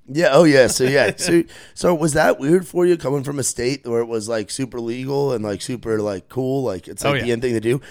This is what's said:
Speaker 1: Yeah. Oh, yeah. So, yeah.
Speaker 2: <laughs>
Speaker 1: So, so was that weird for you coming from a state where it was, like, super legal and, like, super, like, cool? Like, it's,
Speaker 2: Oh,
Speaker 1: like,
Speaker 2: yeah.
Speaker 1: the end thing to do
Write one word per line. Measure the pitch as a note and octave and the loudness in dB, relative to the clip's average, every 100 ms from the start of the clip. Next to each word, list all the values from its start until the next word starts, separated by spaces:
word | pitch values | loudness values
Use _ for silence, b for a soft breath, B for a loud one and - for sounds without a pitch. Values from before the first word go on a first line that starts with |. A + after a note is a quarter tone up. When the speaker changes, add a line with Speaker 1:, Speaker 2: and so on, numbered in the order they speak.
| - | -10
Speaker 1:
Yeah. | C3+ E3 | 0 4
Oh, | C#3+ E3+ | 6 8
yeah. | C#3 A#2 | 8 6
So, | - | 4
yeah. | B2+ C#3 A2+ | 2 2 0
Speaker 2:
<laughs> | - | -2
Speaker 1:
So, | F3 E3+ E3 B B - | -2 0 -2 B B -4
so | F3+ | 0
was | E3+ D#3 | 0 0
that | D3 E3+ E3+ | 2 2 2
weird | C#3 F3+ F3+ | 2 2 0
for | F3 F3+ | 0 2
you | F3 | 2
coming | C3+ C#3+ | 0 -4
from | C3+ C#3+ | -4 -6
a | |
state | B2 - B2 C3+ B2 | -6 -4 -4 -4 -4
where | A#2 | -2
it | A#2 | -2
was, | A#2 G#2+ | -4 -4
like, | A2+ G#2 | -6 -6
super | - C3 B2 | -8 -8 -8
legal | A#2 B2 C3 C#3 C#3+ | -8 -8 -4 -2 -2
and, | A#2+ | -2
like, | G#2+ G2 | -4 -6
super, | - B2 A2 A2 | -8 -8 -4 -4
like, | G#2 G2 - | -4 -6 -10
cool? | B2+ C3 C3+ | -6 -4 -2
Like, | B2+ F2+ - | -4 -6 -10
it's, | G#2 C3+ | -8 -4
Speaker 2:
Oh, | |
Speaker 1:
like, | C#3+ | -2
Speaker 2:
yeah. | A#2 | -2
Speaker 1:
the | |
end | A#2 | -2
thing | B2+ | -2
to | A2+ | -2
do | A2 B2+ B | -2 -4 B